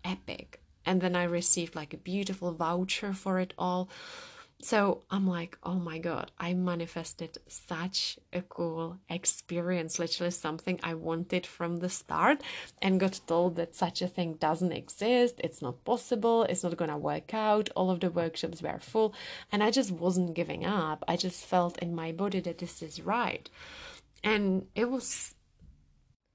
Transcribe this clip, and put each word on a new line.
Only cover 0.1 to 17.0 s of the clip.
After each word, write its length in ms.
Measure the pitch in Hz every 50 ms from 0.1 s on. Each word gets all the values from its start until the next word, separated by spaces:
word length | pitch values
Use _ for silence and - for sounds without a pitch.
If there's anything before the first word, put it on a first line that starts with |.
| 185 - - - - - - - - - _ _ _ _ -
And 160 | - 185 185
then 160 | 180 180 180
I 80 | 180 175
received, 500 | 175 175 175 175 - - 180 170 165 -
like, 200 | 160 151 147 -
a 40 | 151
beautiful 540 | - 175 185 202 196 196 190 190 180 175
voucher 640 | 170 160 170 160 175 180 185 190 - - - 202 190
for 260 | 190 - 196 185 185
it 140 | 185 185 -
all. 320 | - 180 180 180 180 185 185 - - - - - - - - - - - - _ -
So 420 | - - 233 214 202 196 - - - -
I'm 160 | 185 196 196
like, 300 | 185 175 170 170 170 - -
"Oh 140 | - - 180
my 220 | 185 175 165 160 160
God, 340 | 165 175 156 - - - - -
I 140 | 170 175
manifested 840 | 180 180 180 180 175 170 165 170 - 170 160 - - - 165 160 - - - -
such 720 | - - - - 175 160 170 190 190 - - - - - _ _
a 120 | - 180
cool 560 | 185 - - - 175 165 160 165 165 165 175 190 - -
experience," 880 | 170 180 - - - - - - 175 170 170 175 185 175 160 160 - -
literally 320 | 170 165 - - 175 175
something 480 | 180 - - 160 165 160 - 185 180 170
I 100 | - 175
wanted 540 | 165 160 165 160 165 165 180 - 185 180 180
from 320 | - - - 175 170 175 170
the 100 | 175 180
start, 540 | - - - - - 156 170 226 277 277 - - - - - - - _
and 180 | - 190 190 185
got 200 | 190 190 190 - -
told 300 | - 165 170 175 175 165
that 180 | 165 165 - -
such 280 | - 190 170 - -
a 60 | 180 180
thing 260 | - - 175 165 160
doesn't 380 | 160 - 156 160 165 180 180
exist, 640 | - - - - - - 202 226 247 247 247 240 247 -
it's 240 | - - - -
not 220 | - 123 123 - -
possible, 580 | - 254 220 - - 247 214 214 233 233 233
it's 200 | 226 - 185 190
not 140 | - 175 170
gonna 220 | - 175 156 147
work 340 | 147